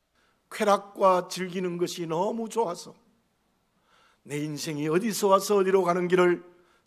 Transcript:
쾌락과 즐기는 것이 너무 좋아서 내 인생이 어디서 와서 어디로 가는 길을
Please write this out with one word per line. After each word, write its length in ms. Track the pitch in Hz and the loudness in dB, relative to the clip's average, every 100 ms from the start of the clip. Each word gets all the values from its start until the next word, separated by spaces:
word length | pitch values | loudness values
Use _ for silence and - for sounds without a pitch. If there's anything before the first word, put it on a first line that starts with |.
| _ _ _ _ _ | _ _ _ _ _
쾌락과 800 | - 208 202 - - 190 185 175 | -2 2 2 0 0 4 4 0
즐기는 480 | 175 185 175 180 175 | -8 -8 -6 -6 -4
것이 300 | 170 170 165 | -6 -6 -6
너무 420 | 160 202 233 226 | -4 -4 -4 -6
좋아서 440 | 220 208 170 - - _ _ _ _ _ _ _ _ _ _ _ _ | -4 -4 -6 -14 -20 _ _ _ _ _ _ _ _ _ _ _ _
내 140 | 110 147 | -12 -8
인생이 480 | 151 143 160 147 156 | -8 -8 -8 -6 -2
어디서 400 | 165 226 180 202 | -2 -2 -2 4
와서 260 | 190 190 208 | 4 4 2
어디로 260 | 190 190 | 4 2
가는 260 | 175 175 180 | 2 0 2
길을 340 | 180 180 170 - _ _ _ | 4 4 2 -4 _ _ _